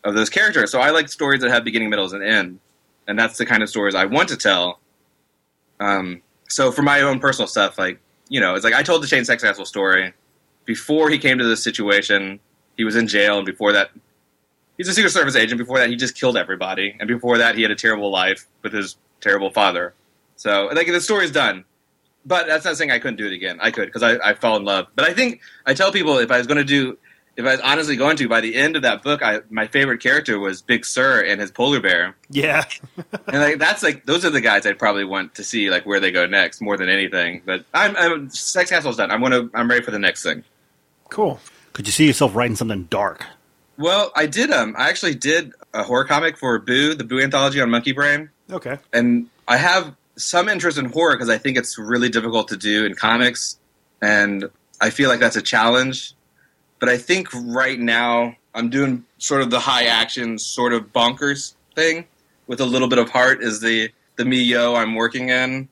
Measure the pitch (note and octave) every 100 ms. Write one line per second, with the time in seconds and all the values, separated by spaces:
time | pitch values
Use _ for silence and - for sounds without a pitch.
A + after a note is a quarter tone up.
0 | G#2 G#2 A2 F#3+ G#3+ D#3+ G#2 B2+ C3+ D#3+
1 | D3+ - C#3+ C#3 B2 A#2+ A#2 A2+ A2 G#2
2 | F#2 G2 G2 G#2+ F2+ F#2 _ _ _ _
3 | - G#2 A2+ - A#2 A2 G#2+ A2 G2+ F#2+
4 | G2 C3+ F#3 C3 G#2 F#2 F2+ F2+ _ _
5 | _ _ _ _ _ _ _ _ G2+ G2
6 | F#2 F2+ _ _ _ - - D3 C#3+ C#3+
7 | C#3 B2+ C#3 A#2+ G#2+ G#2+ G2 - F#2 -
8 | _ _ _ C3+ F#2+ F#2 A2+ B2 D3 D#3+
9 | C#3 C3+ A#2 A#2 G#2+ G2+ F#2 G2+ G2 F#2
10 | F#2 _ _ _ _ _ - A2 - D3+
11 | D3+ D3 C#3+ B2+ A#2 A2 A2+ A2+ G2+ G2+
12 | G2 G2+ F#2+ G2 _ _ _ - A2 A2
13 | A2 G2+ G#2 G2+ G2 - G#2 G2+ G2 -
14 | _ _ _ _ _ _ _ - F3+ F#3+
15 | G3 F3+ C#3 B2+ A2 A#2+ A#2+ C3 A#2+ A#2+
16 | B2+ - C3 A2+ F2 F#2+ F#2 F#2+ G2+ G#2
17 | A2 A#2+ A#2+ A#2 A#2 A2+ A2 G#2 A2+ G#2+
18 | G2+ F#2+ F#2+ F#2+ - _ G#2+ G#2 F#2+ -
19 | _ _ G#2 G2 G2 A2 G2 F2 F2 _
20 | _ _ _ - G#2+ G2+ G2+ D3+ E3+ F3
21 | - G#3 E3+ C#3+ A#2+ F#2 - _ _ _
22 | _ _ C3+ F3 E3 D#3 F3+ D3+ D3+ A#2+
23 | C3 G#2+ G#2 F2+ F#2 E2+ A2+ A2+ F#2+ A#2
24 | A#2 A#2+ G#2 G#2 A#2 G#2+ G2 G2 F2 -
25 | D#3 F3+ B3+ A#3 - - - C3+ G3 G3
26 | D#3 C3+ A#2 B2 B2 D3 C#3 C#3+ B2+ -
27 | _ _ _ - B2 C3 C3 D3 D3+ B2+
28 | C#3+ D#3 B2 A#2 A2 A#2 D3 D#3 B2+ G2+
29 | C#3 D3 A#2+ G#2+ - A2+ G#2+ C#3 C#3 A#2
30 | A#2+ C#3+ D3+ G#2 G2 F#2 - A#2 - -
31 | C3+ A#2+ F2+ G2+ G2+ - B2+ C#3 G2 F2
32 | F2+ - _ C#3+ D3+ D3 D3 - C3+ -
33 | - G#3 - C#3 D3 D3+ D#3+ G#3 G3+ C#3
34 | - E3+ F3+ C#3+ A2+ G2+ G#2 G2 G#2+ G2+
35 | F#2+ G2 F#2 - G2 A#2 G2+ F2+ G2+ G2+
36 | F#2+ F2+ F2 G2 F2 - G#2 G2 F#2 G2
37 | F#2 F#2 E2+ F2 F#2+ F#2 - E3 G3+ G3
38 | E3+ E3 C3+ - - F3+ F3+ F3 D3 A2+
39 | F#2+ A2 C3 B2+ A#2+ A2+ A#2+ A#2+ - G#2+
40 | F#2+ - - D2+ - _ _ _ _ _
41 | _ - G3+ - - _ _ - G2+ G#2
42 | D#3 - C3+ G#2 A#2+ G#2+ A#2 G2+ E2+ G2
43 | G2+ E2 - - _ _ _ - D#3+ G3
44 | G3+ D3 D#3 E3 D4 D#3+ A2 G#2+ C#3 E3+
45 | F3 C3+ C3+ D#3+ D3+ - - A2 G2+ B2
46 | C3+ D3+ D#3+ D3+ C3 A2+ G2+ B2+ D3 D#3
47 | A2+ C3 C3+ C#3 C#3 C#3 A#2+ A#2 B2+ C3+
48 | C#3+ D3 D3+ _ - F#3 B2 C#3+ _ A#2
49 | A#2+ A#2+ A#2 _ - B2 F3 F#3 D#3 -
50 | _ - - F3 G3+ F#3+ E3+ D3 B2+ C#3
51 | E3 B2+ A#2 A2 C#3 B2+ A#2 - G#2+ B2
52 | A#2+ A#2 A2 A2+ G#2+ G2 G#2 G#2 G#2+ F#2+
53 | A2 A#2 B2 A#2+ - - _ _ _ _
54 | G#2 G#2 G#2 G2 G2 _ _ _ G#2+ -
55 | C3+ A#2+ A#2+ B2 - A#2 A2+ B2 C3 C3
56 | - _ _ _ _ _ _ _ B2 B2
57 | - F#3 F3+ A#2+ A#2+ A#2+ C3 C3 A#2+ A#2
58 | A#2+ A#2 A#2+ - _ A2+ A#2 C3+ C#3 B2
59 | - _ - C#3 B2 B2 C3+ B2 A#2+ A2+
60 | A2+ - A#2 A2 - - B2 A#2 G#2 B2+
61 | A#2+ B2 C#3+ C#3 - _ _ - E3 E3
62 | E3+ _ _ _ - A#2+ C3 B2+ B2+ B2+
63 | A#2 B2+ B2+ C3 A2+ G#2+ A2+ A2+ A2 _
64 | _ - B2 B2+ B2 A#2+ A#2+ A#2+ A2 A2+
65 | A#2 C3 B2+ B2+ C3 C3 C3+